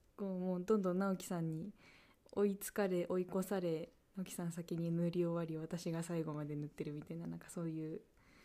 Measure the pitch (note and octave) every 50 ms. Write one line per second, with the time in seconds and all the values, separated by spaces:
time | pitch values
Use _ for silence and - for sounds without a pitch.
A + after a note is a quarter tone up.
0 | - - _ - G3+ G3 F#3 F3+ F3+ F#3 F#3 F3+ F3+ F#3 A3 G#3+ F#3+ F#3 F3 F#3
1 | G3 G3 F#3+ F#3 - - F#3+ E3+ E3 E3 D#3+ D#3+ F3 G3+ - - - - - -
2 | - - - _ - - - - G#3 G3+ G3 G3 - - - - G3+ F#3+ F#3 F3
3 | F3 - F3+ F#3 F3+ F3+ F#3 F#3+ F#3 F#3 G#3 F#3+ F3+ E3+ D#3+ D#3 E3+ - - -
4 | _ _ - F#3+ F#3 - - - F3 E3+ E3 F3 E3+ - F3 E3 E3+ E3+ E3+ E3+
5 | E3+ E3+ E3+ F3 F3 E3+ E3+ E3+ E3+ D#3 D#3+ D#3 D#3+ D#3+ - E3+ - F3 E3 E3
6 | E3+ E3 E3+ E3 D#3+ D#3+ D3+ D3+ D3+ D3 D3+ D3 D3 D3 - - - D3 D3 D3+
7 | D3+ - E3 E3 E3+ E3 E3+ E3+ - - - F3+ E3+ E3 D#3+ D#3+ D#3 D#3 D#3+ -
8 | - - - - - - - - -